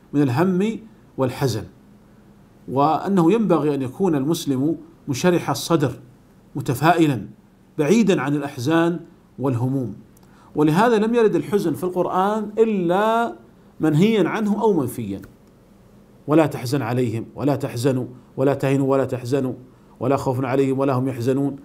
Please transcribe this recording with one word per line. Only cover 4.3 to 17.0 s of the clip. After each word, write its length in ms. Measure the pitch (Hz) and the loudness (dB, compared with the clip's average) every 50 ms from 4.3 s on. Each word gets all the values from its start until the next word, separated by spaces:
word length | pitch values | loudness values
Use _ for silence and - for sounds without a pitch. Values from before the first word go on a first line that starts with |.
| 170 - - 139 139 127 135 156 165 - - - - - - - | -2 -2 -2 -2 -2 0 0 -2 -2 -4 -8 -16 -20 -14 -8 -6
منشرح 420 | 139 - - 180 180 165 - - | -4 0 2 2 2 2 0 -2
الصدر 420 | 139 - - - 170 156 151 127 - - - - - - _ _ _ _ _ _ - | -4 -4 -2 0 0 0 0 -2 -4 -6 -14 -20 -20 -20 _ _ _ _ _ _ -12
متفائلا 680 | 147 127 - 131 120 139 165 175 170 165 151 135 107 95 - - - _ _ _ _ _ _ _ - | -8 -4 -4 -2 2 2 2 4 4 4 2 2 -2 -6 -10 -16 -20 _ _ _ _ _ _ _ -2
بعيدا 420 | 151 143 202 233 226 185 185 151 | 2 4 4 4 4 4 2 2
عن 140 | 127 143 143 | 2 0 -2
الأحزان 680 | 147 139 139 - - 120 139 160 165 165 170 175 170 170 - - - _ _ _ - | -2 -4 -6 -8 -6 -2 0 2 2 2 0 -2 -4 -8 -14 -20 -20 _ _ _ -4
والهموم. 560 | 127 139 131 113 123 127 135 139 127 110 202 - - - - - - - - - - - - | -2 -2 0 0 -2 -2 -2 -2 -4 -6 -10 -14 -18 -20 -20 -20 -20 -20 -20 -20 -20 -8 -2
ولهذا 420 | 151 151 160 151 175 220 247 233 208 | 2 2 4 4 4 4 4 4 2
لم 160 | 208 226 233 | 2 2 2
يرد 200 | 240 226 208 170 | 2 4 4 2
الحزن 400 | 170 - - 208 202 160 165 143 | 0 -2 0 -2 0 0 0 -2
في 100 | 123 170 | -2 -4
القرآن 680 | 185 180 185 175 - - 180 190 202 214 220 214 214 214 220 | -4 -2 -2 -2 0 0 0 0 0 -2 -2 -6 -4 0 0
إلا 800 | 226 226 214 196 175 165 175 196 214 220 226 233 233 226 - - - - - - - - - - | 2 2 2 0 0 0 0 0 0 0 0 0 -2 -2 -6 -10 -18 -20 -20 -20 -20 -20 -8 -2
منهيا 480 | 156 156 156 147 185 220 226 214 180 147 | 0 2 4 4 4 4 4 2 2 0
عنه 340 | 147 202 220 208 202 208 214 | 0 -2 -2 -2 -2 0 2
أو 100 | 220 202 | 2 2
منفيا: 500 | 165 131 120 - - 113 98 98 95 - - - - - - _ _ _ _ - - _ - - - - _ - - _ | 2 0 -2 -6 -8 -8 -8 -8 -10 -12 -16 -20 -20 -20 -20 _ _ _ _ -20 -20 _ -20 -20 -20 -20 _ -20 -14 _
"ولا 200 | - 147 160 160 | 2 4 4 4
تحزن 360 | 147 151 - - 120 135 143 117 | 2 0 -4 -6 -4 -2 -2 -2
عليهم، 440 | 110 123 127 | -2 -2 -2